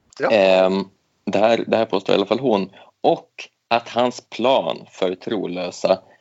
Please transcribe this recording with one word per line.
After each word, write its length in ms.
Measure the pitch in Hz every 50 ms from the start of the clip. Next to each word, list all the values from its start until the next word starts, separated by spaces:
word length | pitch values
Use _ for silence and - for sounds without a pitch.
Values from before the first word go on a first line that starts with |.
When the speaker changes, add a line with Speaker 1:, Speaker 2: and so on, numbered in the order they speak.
| _ _ _ -
Speaker 1:
Ja. 120 | 139 131
Speaker 2:
Ehm, 520 | 120 107 95 95 95 92 92 92 95 98 98 95 _ _ _ _ _ _ _
det 120 | - 98 98
här, 240 | 104 113 117 110 - -
det 100 | 104 107
här 80 | 117
påstår 280 | 113 - 95 - - 98
i 20 | 92
alla 80 | 101
fall 140 | 95 110 120
hon. 300 | 135 131 110 98 95 92 - - - - _ _
Och 260 | - 95 87 - - _ _ - - - _ _ _ -
att 220 | 120 117 - -
hans 340 | - 117 123 123 120 - - _
plan 480 | - - 110 123 135 120 90 78 - - - -
för 240 | - - - 92 92
Trolösa 840 | 92 - - 90 90 87 87 87 90 90 87 90 - - 92 95 95 - _ _ _